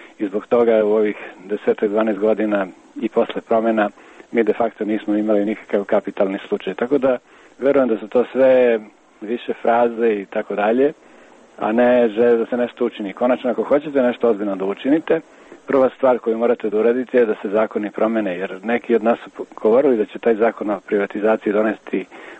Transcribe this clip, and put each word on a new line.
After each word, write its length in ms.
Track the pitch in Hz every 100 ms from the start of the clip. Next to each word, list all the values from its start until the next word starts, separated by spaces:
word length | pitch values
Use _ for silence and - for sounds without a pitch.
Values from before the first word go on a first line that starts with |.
| - -
i 80 | 101
zbog 200 | 101 -
toga 380 | 120 117 110 107
u 60 |
ovih 260 | 107 104 101 - - 92
desetak, 440 | 104 - 113 110
dvanaest 300 | 104 110 98
godina 480 | 107 104 107 101 92 - - 285
i 80 | 113
posle 320 | - 110 -
promena 480 | - 113 113 110 104 - - - -
mi 120 | 120
de 100 | 107
facto 320 | - 117 - 104
nismo 300 | 107 - 104
imali 300 | 107 104 104
nikakav 380 | 107 - 107
kapitalni 560 | 98 107 - - 98 95 -
slučaj. 260 | 104 -
Tako 240 | - 123 139
da 200 | 131 123 - - - -
verujem 280 | 131 143 127
da 100 | 107
su 100 | 104
to 180 | 123 117
sve 480 | 127 131 127 123 113 107 _ _ _
više 320 | 104 120 - 113
fraze 520 | - 117 120 113 117
i 120 | 104 95
tako 300 | 107 - 101
dalje, 380 | 101 120 277 - - - - - _ -
a 140 | 107
ne 380 | 113 123 123 120
želje 280 | 104 120 117
da 80 | 113
se 120 | 123
nešto 280 | 117 - 120
učini. 280 | - 101
Konačno, 380 | - 123 - 123
ako 120 | 110
hoćete 380 | 107 143 151 139
nešto 280 | 123 117 117
ozbiljno 260 | 104 104 95
da 100 | 95
učinite, 560 | 101 262 160 - 160 - - - - -
prva 220 | 135 127
stvar 300 | - 131 120
koju 180 | 117 113
morate 320 | 120 117 107
da 100 | 107
uradite 380 | 110 123 117 123
je 80 | 113
da 100 | 107
se 80 | 107
zakoni 420 | 104 110 113 104
promene, 460 | - 110 113 101 90
jer 220 | 95 92
neki 320 | 107 120 - 113
od 80 |
nas 160 | 110 117
su 260 | - - 98 -
govorili 360 | 110 120 143 117
da 80 | 101
će 140 | 104
taj 160 | 117 107
zakon 340 | 113 - -
o 100 | 98
privatizaciji 760 | - 104 101 104 107 110 110
donesti 520 | 101 107 107 - 98 - - - -